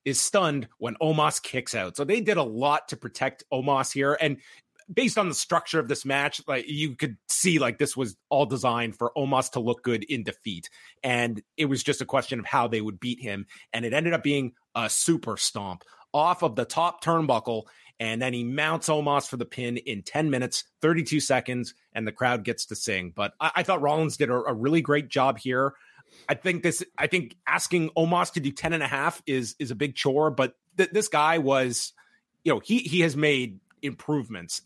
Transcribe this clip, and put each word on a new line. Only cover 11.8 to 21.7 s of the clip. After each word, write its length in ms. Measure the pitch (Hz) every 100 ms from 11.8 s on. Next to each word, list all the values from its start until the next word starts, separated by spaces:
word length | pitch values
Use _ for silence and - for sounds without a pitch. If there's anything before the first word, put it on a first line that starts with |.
just 180 | - 120
a 60 | 131
question 320 | 135 - 123
of 80 | 101
how 220 | 139 120
they 120 | 113
would 200 | 107 95
beat 200 | 123 123
him. 260 | 120 101 101 - -
And 120 | 113
it 80 | 117
ended 200 | 135 165
up 100 | 165
being 300 | 147 143 127 - _
a 140 | - 110
super 460 | - - 165 - 101
stomp 460 | - - 98 90 - - _
off 300 | 147 160 175
of 140 | 165 113
the 80 |
top 380 | 117 - 170 -
turnbuckle. 600 | - 165 156 117 123 113 - - - -
And 200 | 113 113
then 120 | 127
he 80 | 123
mounts 460 | 120 139 156 160 -
Omos 400 | 151 147 143 -
for 80 | 127
the 80 |
pin 320 | 120 - 123 120
in 260 | - 104
ten 260 | 92 147 156
minutes, 360 | 131 123 - - _
thirty-two 380 | 156 165 147 151
seconds, 540 | - 127 - 123 120